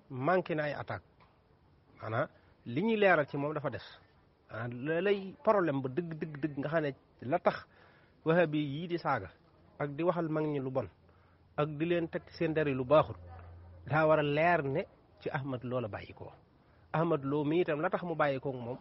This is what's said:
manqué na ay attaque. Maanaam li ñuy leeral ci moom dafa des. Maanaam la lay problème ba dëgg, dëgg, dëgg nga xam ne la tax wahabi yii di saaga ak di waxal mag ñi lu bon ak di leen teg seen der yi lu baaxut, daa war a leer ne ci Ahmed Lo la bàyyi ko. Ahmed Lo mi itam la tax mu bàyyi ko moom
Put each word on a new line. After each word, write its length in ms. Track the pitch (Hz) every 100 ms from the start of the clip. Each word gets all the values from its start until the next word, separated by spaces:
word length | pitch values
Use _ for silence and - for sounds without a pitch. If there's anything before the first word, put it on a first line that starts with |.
| -
manqué 440 | 131 139 185 170
na 80 | 160
ay 100 | 151
attaque. 300 | 135 117 104 - _ _ _ _ _ _ _ _ -
Maanaam 260 | 110 110 160 _ _ _ -
li 160 | 120
ñuy 140 | 214 220
leeral 300 | 196 170 143
ci 100 | 147
moom 180 | 143
dafa 160 | 151 139
des. 120 | 117 - - - _ _ _ -
Maanaam 340 | 110 120 123 139
la 140 | 165
lay 340 | 196 202 190 -
problème 380 | - 214 170 139
ba 60 | 131
dëgg, 260 | 131 170 160
dëgg, 160 | 160 147
dëgg 180 | 151 143
nga 100 | 143
xam 140 | 165
ne 80 | 147 135 _ -
la 160 | 113 165
tax 280 | - - - _ - - _ _
wahabi 340 | 156 170 165 151
yii 280 | 147 139 175
di 100 | 170
saaga 320 | 160 127 92 - _ _ - -
ak 120 | 147 143
di 60 |
waxal 240 | 170 175 165
mag 160 | 156
ñi 160 | 156 147
lu 100 | 131
bon 180 | 131 104 - _ - _ _ _ -
ak 120 | 151
di 160 | 147
leen 240 | 170 175 165
teg 140 | 175 -
seen 240 | - 165
der 140 | 156 147
yi 60 |
lu 100 | 131
baaxut, 320 | 127 151 - - - - - - - - -
daa 200 | 156 156
war 120 | 156
a 20 |
leer 400 | 147 143 165 170
ne 240 | 139 139 - - _ -
ci 80 | -
Ahmed 340 | 147 139 127
Lo 160 | 123 127
la 80 | 110
bàyyi 260 | - -
ko. 180 | 98 - - _ _ _ _ -
Ahmed 320 | 156 170 156
Lo 200 | 135 147
mi 160 | 143 165
itam 200 | 170 147
la 100 | 175
tax 120 | 190
mu 100 | 175
bàyyi 240 | 156 147 135
ko 120 | 143
moom 260 | 127 117 131